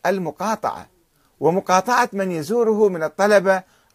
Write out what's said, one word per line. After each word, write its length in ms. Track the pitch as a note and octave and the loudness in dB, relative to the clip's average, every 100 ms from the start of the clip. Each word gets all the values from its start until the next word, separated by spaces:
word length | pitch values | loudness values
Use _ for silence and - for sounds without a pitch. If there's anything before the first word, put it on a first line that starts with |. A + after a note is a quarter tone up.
| F3+ | -4
المقاطعة، 800 | G3 D#3+ - G3+ G#3+ - - - _ _ _ _ - | -2 -4 -6 -6 -4 -6 -8 -14 _ _ _ _ -2
ومقاطعة 680 | D3 F#3 - F#3 G#3+ B3 B3 | 0 0 2 2 2 0 0
من 180 | G3 F#3+ | -2 -4
يزوره 580 | E3 D3 A#3+ A3 G#3+ G#3 | -6 -4 0 0 2 2
من 140 | F3 | 0
الطلبة 600 | D#3 - G#3 G#3 F#3 F#3+ - _ _ | -6 -2 2 4 4 0 -4 _ _